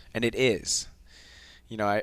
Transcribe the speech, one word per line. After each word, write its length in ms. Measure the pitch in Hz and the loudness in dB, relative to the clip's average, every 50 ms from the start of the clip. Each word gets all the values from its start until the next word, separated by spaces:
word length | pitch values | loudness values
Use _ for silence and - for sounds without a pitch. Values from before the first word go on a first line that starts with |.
| - - - | -12 -10 -4
And 100 | 110 117 | -2 -2
it 100 | 117 104 | -2 0
is. 540 | 104 131 127 104 80 - - - - - - - - - - - - - - - - - - - - - - | 2 2 2 2 2 -2 -2 -4 -4 -4 -8 -14 -20 -20 -20 -20 -20 -20 -20 -20 -20 -20 -20 -20 -20 -18 -10
You 100 | 113 107 | -4 -2
know, 80 | 104 101 | 0 2
I, 140 | 101 107 | 2 0